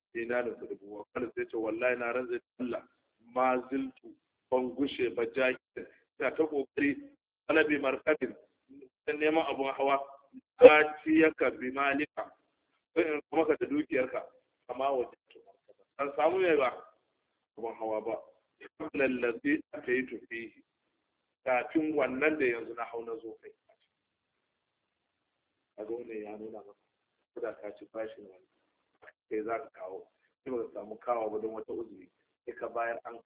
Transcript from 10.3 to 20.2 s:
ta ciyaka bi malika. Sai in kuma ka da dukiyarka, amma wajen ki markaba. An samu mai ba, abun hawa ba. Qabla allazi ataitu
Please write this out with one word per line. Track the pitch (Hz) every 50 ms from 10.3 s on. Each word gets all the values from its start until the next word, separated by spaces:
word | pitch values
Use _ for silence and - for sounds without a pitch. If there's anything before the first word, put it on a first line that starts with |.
| - - - _ _
ta | - 165 170 151 151 151 151 151 - -
ciyaka | 160 156 160 156 156 156 - 151 127
bi | 110 107 123 127
malika. | 127 139 139 139 139 139 151 - _ - 107 - - _ _ _ _ _ _ _ _ _ _ _ _
Sai | 160 175
in | 160 151 143 - _
kuma | 143 156 160
ka | 151 147 -
da | 185
dukiyarka, | - 143 147 147 - - 131 127 127 123 110 - - - _ _ _ _ _ _ -
amma | 123 127 135 139
wajen | 139 127 117 - - - _ _
ki | - - -
markaba. | - - _ _ - - _ _ _ _ -
An | 139 139 -
samu | 151 151 165 180 190
mai | 185 175 156
ba, | 143 131 123 123 - - - _ _ _ _ _ _ _ _ _ _ _ _ _
abun | - 113 113 110
hawa | 110 110 110 110 107
ba. | 107 113 113 - - - - _ _ _ _ _ - - - -
Qabla | 151 156 - 143 135
allazi | 131 127 123 120 120 113 120 - 143 147 151 - _ -
ataitu | 98 95 127 123 131 131 127 123 101